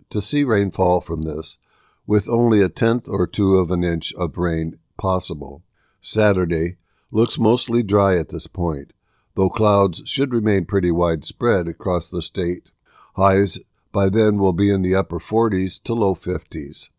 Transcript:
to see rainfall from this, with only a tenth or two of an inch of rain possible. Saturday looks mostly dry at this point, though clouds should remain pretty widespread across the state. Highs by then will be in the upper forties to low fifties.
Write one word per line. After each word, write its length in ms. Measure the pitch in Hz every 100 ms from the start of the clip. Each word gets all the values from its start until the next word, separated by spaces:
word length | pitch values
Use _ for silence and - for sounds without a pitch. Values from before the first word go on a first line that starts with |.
| _
to 100 | 107
see 240 | - 147 143
rainfall 560 | 107 101 - 92 90
from 220 | - 80
this, 340 | 80 76 82 - _ _ _ _ -
with 220 | 104 104
only 320 | 117 120 110
a 80 | 92
tenth 360 | - 113 120 -
or 220 | 95 90
two 300 | - 98 95
of 120 | 85
an 140 | 87
inch 300 | 87 82 -
of 240 | - 87 80
rain 420 | 87 82 80 - _ -
possible. 640 | - 92 - 78 71 71 _ _ _ _
Saturday 800 | - 107 107 95 87 82 82 90 _ _ _
looks 260 | 107 120 -
mostly 460 | 107 123 - 120
dry 340 | 104 101 98 92
at 120 | 78
this 180 | 82 -
point, 460 | - 87 71 71 _ _ _ _ -
though 140 | 95
clouds 520 | - 107 101 98 82 -
should 280 | - 139
remain 300 | 120 107 98
pretty 260 | 82 98 90
widespread 760 | 85 87 82 - - 120 101 85
across 400 | 85 101 87 -
the 140 | 90
state. 500 | - - 87 87 - _ _ _ _ -
Highs 420 | 95 95 101 - - _ _
by 160 | 98 98
then 300 | 104 107 104
will 160 | 98
be 160 | 85 101
in 140 | 98
the 120 | 92 95
upper 240 | 90 82
forties 600 | - 110 113 95 95 -
to 140 | -
low 220 | 117 101 92
fifties. 760 | - 87 - 80 71 73 -